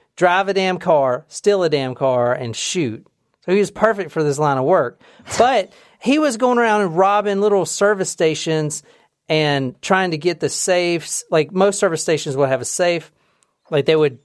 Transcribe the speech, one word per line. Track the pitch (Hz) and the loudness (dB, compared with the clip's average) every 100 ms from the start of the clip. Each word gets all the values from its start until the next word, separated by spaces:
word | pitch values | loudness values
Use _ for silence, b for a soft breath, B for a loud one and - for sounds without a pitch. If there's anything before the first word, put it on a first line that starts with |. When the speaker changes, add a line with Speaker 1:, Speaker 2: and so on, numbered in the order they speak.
| b | b
Speaker 1:
drive | - 180 180 196 | 0 2 2 0
a | |
damn | 196 190 180 | 0 -2 -2
car, | 180 156 135 127 - | 2 2 2 -2 -8
steal | - 208 202 | -4 0 2
a | 175 | 2
damn | 147 131 | 0 -2
car, | 123 135 127 120 | -2 0 2 0
and | 123 123 | -2 -4
shoot. | 113 - 180 139 107 - _ _ _ | -8 -6 -4 -4 -6 -14 _ _ _
So | - | -2
he | 190 | 0
was | 196 | 0
perfect | - 220 202 170 | 0 0 0 -4
for | - | -2
this | 151 139 | -2 0
line | 151 135 | 0 0
of | |
work. | 131 180 127 - b b | 2 2 2 -6 b b
Speaker 2:
<laughs> | b - | b 0
Speaker 1:
But | 240 254 185 b b b | 2 2 -2 b b b
he | 208 285 | 0 2
was | 302 226 | 2 0
going | 254 240 | 0 2
around | 233 208 | 2 2
and | 196 160 | 2 2
robbing | 190 202 208 196 | 2 2 0 0
little | 208 202 165 | 2 2 0
service | - 202 208 175 | 0 0 0 -2
stations | - 165 151 - 156 151 151 - b b b - | 0 0 0 -2 -2 -2 -6 -14 b b b -4
and | 156 151 143 131 - | 0 0 0 -2 -6
trying | - 190 185 | -2 0 0
to | 160 | -2
get | 175 170 | -4 -2
the | 143 | -4
safes. | - - 180 175 170 - - - | -4 -2 0 0 -2 -6 -10 -2
Like, | 165 151 | -2 0
most | 185 202 196 | 2 0 2
service | 196 160 | 0 -2
stations | - 156 156 131 | -2 -2 -2 -2
would | 139 | 0
have | 131 | -2
a | |
safe. | 123 - 175 170 - _ _ _ _ _ - | -4 -2 -2 -2 -6 _ _ _ _ _ -4
Like, | 156 139 | -2 2
they | |
would | 160 151 120 | 2 2 -2